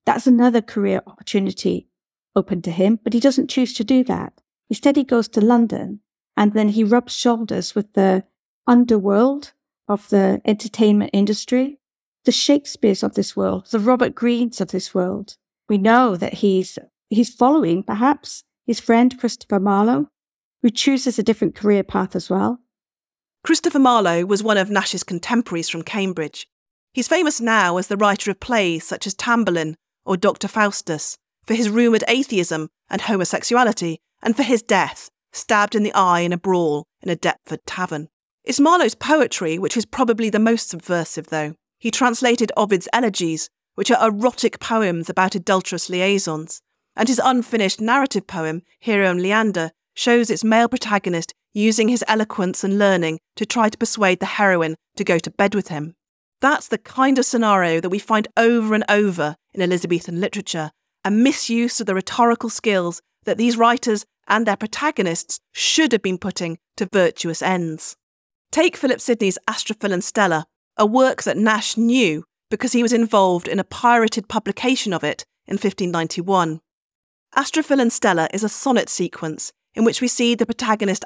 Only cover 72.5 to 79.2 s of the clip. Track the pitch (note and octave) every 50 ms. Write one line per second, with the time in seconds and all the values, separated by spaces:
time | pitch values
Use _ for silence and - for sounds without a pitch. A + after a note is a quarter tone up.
72.5 | G#3+ G#3 - A#3+ - A#3+ A#3+ A3 A#3+ A3+ A#3 A3 A3+ G3+ F#3+ F#3 F3+ F3 - -
73.5 | - G3 F#3 - - - - A#3+ A#3+ A#3 A3+ G3 - A3+ G3 - - A3 - G3
74.5 | G3 - - B3+ C4 - - G#3+ F3 D#3 - D3 - - - - _ _ _ -
75.5 | G3 G3+ - G3 - - F#3+ F3+ E3+ E3 E3 D#3+ - F3 E3+ F#3+ G3 F#3 E3+ D#3+
76.5 | D#3 D#3+ - _ _ _ _ _ _ _ _ _ _ _ _ _ - C#4 C#4+ -
77.5 | - D#4 D4+ - C#4+ C#4 A#3+ A#3 - - - G#3 F3+ E3+ D#3+ - - G3+ A3 G#3
78.5 | - - - C4+ B3+ G#3+ - - - - F3+ - - -